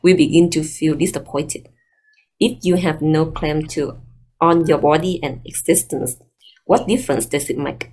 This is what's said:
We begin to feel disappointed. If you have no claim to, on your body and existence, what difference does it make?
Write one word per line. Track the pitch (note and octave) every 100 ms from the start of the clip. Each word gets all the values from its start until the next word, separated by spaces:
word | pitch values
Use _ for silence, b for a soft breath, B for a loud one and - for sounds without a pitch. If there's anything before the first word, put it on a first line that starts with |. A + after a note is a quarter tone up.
We | F3
begin | F#3 D3+ D#3+ E3+
to | D#3+
feel | D#3 - D#3
disappointed. | C#3+ C3+ C#3 - C#3+ D#3 - - _ _ _ _ _ _ _
If | A3 -
you | F3+ F3+
have | F3+ D#3
no | D3+ D#3 D#3+
claim | - D#3 D3+ D3+
to, | - C#3 B2 - _ _ _
on | E3 E3+ D#3+
your | D3+
body | D3 D3+ F#3 F3
and | C#3+ B2
existence, | - - - E3 - C#3+ - - _ _ b b _
what | G3+ -
difference | A#3 - B2 A2
does | C#3+ -
it | -
make? | C#3+ B2 -